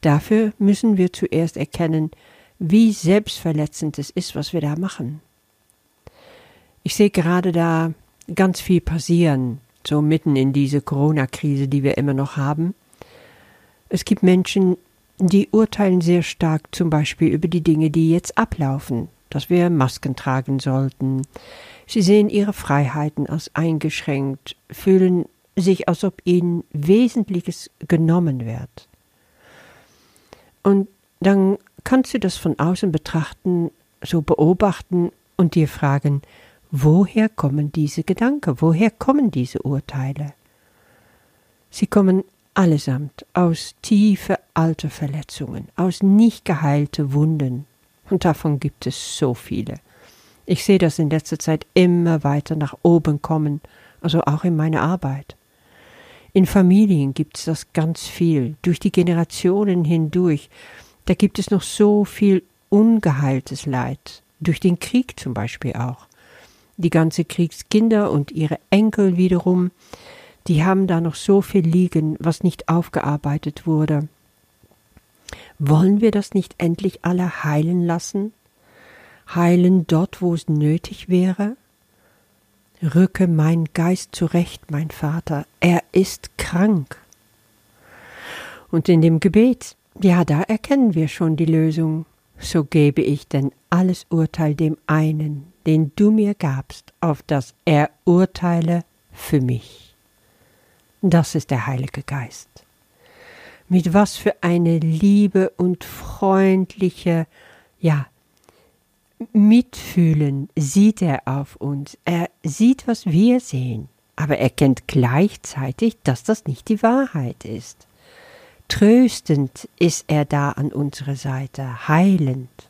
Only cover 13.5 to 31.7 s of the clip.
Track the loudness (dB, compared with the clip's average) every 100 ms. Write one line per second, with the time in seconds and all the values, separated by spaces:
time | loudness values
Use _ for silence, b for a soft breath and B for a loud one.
13.5 | b b b b -8 -2 0 4 2 2
14.5 | 0 0 0 _ _ _ _ 2 2 2
15.5 | 2 0 0 2 2 2 2 0 -2 -2
16.5 | -2 -6 -4 -2 0 -2 0 0 0 -2
17.5 | -2 0 2 2 2 2 2 -2 -4 -4
18.5 | -2 -4 -4 -6 -6 -8 _ _ -10 0
19.5 | 2 2 2 0 -2 -8 -6 -4 -4 -2
20.5 | -4 -2 -2 -2 -4 -4 -4 -6 B B
21.5 | B B B B -2 4 4 4 0 -2
22.5 | -4 -2 0 0 -2 -6 -4 -4 -6 -6
23.5 | -4 -2 -2 -4 -6 -6 -4 -4 -8 -12
24.5 | -20 _ -6 2 4 4 2 -2 _ _
25.5 | -2 0 0 0 -2 -2 -4 0 2 2
26.5 | -4 -6 -8 2 4 4 0 -4 -4 -6
27.5 | -10 -14 _ -2 0 2 2 2 -2 -6
28.5 | -10 -12 -18 _ _ _ b b b b
29.5 | b b b b b b b b b b
30.5 | b 2 2 0 _ _ _ 0 2 2
31.5 | 0 _